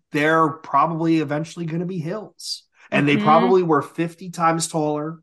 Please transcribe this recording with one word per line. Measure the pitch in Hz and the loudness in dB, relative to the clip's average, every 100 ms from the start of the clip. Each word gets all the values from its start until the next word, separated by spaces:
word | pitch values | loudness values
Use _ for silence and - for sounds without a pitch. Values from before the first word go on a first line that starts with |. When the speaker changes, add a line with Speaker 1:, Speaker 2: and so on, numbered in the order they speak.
| _ | _
Speaker 1:
they're | 147 151 160 156 | 0 2 4 2
probably | - - 139 160 160 165 160 | 0 -2 2 2 0 0 2
eventually | 143 147 160 175 165 | 0 -4 -6 -8 -6
gonna | 165 175 | -6 -6
be | 185 | -6
hills. | 156 214 196 _ - - _ _ - | -6 -8 -10 _ -12 -12 _ _ -4
And | 135 143 | 0 2
they | 143 | 2
Speaker 2:
Mm-hmm. | |
Speaker 1:
probably | 123 156 185 185 | 4 4 6 4
were | 175 143 | 4 0
fifty | - - 170 - 185 | 0 -6 -6 -6 -14
times | 170 165 165 160 | -2 0 0 -2
taller | 165 151 147 151 165 | -2 -2 -4 -6 -10